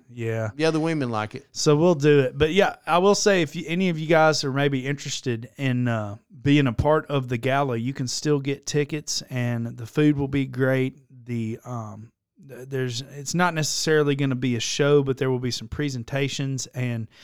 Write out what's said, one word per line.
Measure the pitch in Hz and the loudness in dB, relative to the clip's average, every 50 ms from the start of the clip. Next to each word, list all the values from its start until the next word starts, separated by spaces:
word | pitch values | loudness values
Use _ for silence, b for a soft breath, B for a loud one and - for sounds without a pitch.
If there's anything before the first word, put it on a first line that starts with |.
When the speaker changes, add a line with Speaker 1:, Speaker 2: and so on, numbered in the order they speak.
| _ _ 120 | _ _ -10
Speaker 1:
Yeah. | 120 113 113 113 113 110 107 - 143 | -6 -4 -4 -2 -2 -4 -4 -4 0
Speaker 2:
Yeah, | 156 160 | 0 0
the | 156 156 | 0 0
women | 156 165 165 151 135 120 | 0 0 -2 -2 -2 -2
like | 117 107 107 104 - | -2 -4 -4 -6 -8
it. | 131 - _ | -12 -16 _
Speaker 1:
So | _ - - 156 147 | _ 0 2 4 4
we'll | 147 165 180 175 | 6 6 4 4
do | 143 139 151 147 143 | 4 6 6 6 6
it. | 131 127 127 139 | 4 2 2 0
But | 147 156 | 0 2
yeah, | 170 196 196 143 - - _ | 2 2 0 0 -2 -6 _
I | 160 156 175 | 0 2 4
will | 185 202 202 | 4 4 4
say | 196 - 208 196 185 | 4 4 2 2 2
if | 165 139 - | 0 -2 -4
you, | 170 151 | -8 -6
any | 147 165 180 190 185 | -4 -2 0 0 0
of | 165 156 | 0 -2
you | 160 151 | 0 2
guys | 165 160 156 156 151 143 - | 4 6 6 6 4 2 0
are | 139 | -2
maybe | 131 139 143 147 139 131 127 | 0 0 0 0 0 0 -2
interested | 135 143 139 - 143 - - - 131 117 113 117 - _ - | -4 -6 -6 -6 -8 -8 -6 -4 -4 -4 -4 -6 -10 _ -4
in, | 139 131 123 123 123 120 | -2 0 0 0 0 0
uh, | 117 110 104 101 101 - _ _ 196 131 | 0 -2 -4 -6 -10 -14 _ _ -20 -4
being | 113 143 143 147 139 127 | 2 4 4 6 4 4
a | 110 | 2
part | - - 147 156 156 156 - | 0 2 2 2 2 2 -2
of | 147 139 127 123 | -4 -4 -2 -2
the | 127 120 | -4 -4
gala, | 117 131 131 139 143 135 120 117 | -2 0 0 0 0 0 -2 -2
you | 113 127 139 | -4 -4 -4
can | - 131 120 | -4 -6 -6
still | - - - 151 147 143 | -6 -4 -2 0 0 0
get | 135 139 139 139 - | 0 -4 -6 -6 -8
tickets, | - - 147 147 139 - 151 147 - - - - - | -4 -2 -2 -2 -2 -4 -8 -6 -6 -6 -6 -6 -6
and | 135 127 123 120 120 117 117 117 120 120 | -4 -4 -2 -2 -2 -2 -4 -6 -8 -10
the | 113 | -14
food | 110 - 151 151 147 147 139 | -6 0 2 4 4 4 2
will | 139 135 | 0 -2
be | 139 143 135 | -2 -2 -2
great. | 131 120 123 135 131 135 131 131 131 131 - _ _ 135 127 117 | -2 -2 0 0 2 2 2 0 -2 -4 -8 _ _ -20 -20 -12
The, | 120 120 117 113 110 113 - - | -8 -6 -4 -4 -4 -6 -8 -10
um, | 123 123 117 110 107 107 107 113 117 _ _ _ _ _ _ 170 135 | -12 -10 -10 -10 -12 -14 -16 -18 -20 _ _ _ _ _ _ -20 -20
th-, | 123 123 127 135 | -18 -18 -14 -8
there's, | 135 131 131 127 120 120 | -4 -4 -4 -4 -4 -6
it's | 139 135 - 143 139 - - | -10 -10 -14 -14 -10 -4 -2
not | 170 180 175 165 | 0 0 0 0
necessarily | 160 147 - - - - 165 156 156 147 143 143 | -2 -2 -2 -2 -2 0 2 4 4 4 4 2
gonna | 139 143 135 131 | 2 0 0 0
be | 123 127 127 120 113 | 0 0 0 0 0
a | |
show, | - - - - 143 143 147 147 | -2 -4 0 0 4 4 6 4
but | 139 139 131 - | 4 2 0 -2
there | 135 131 | 0 0
will | 131 123 | 0 0
be | 127 127 | -2 -4
some | 117 - 117 107 | -4 -6 -8 -10
presentations, | - - 147 147 127 123 113 - - 139 139 131 - - 143 135 135 127 - - | -6 -4 -4 -4 -4 -6 -8 -6 -4 -2 -2 -2 -2 -4 -4 -4 -4 -6 -8 -8
and, | - 127 127 123 120 117 113 B B B | -6 -6 -4 -4 -4 -4 -6 B B B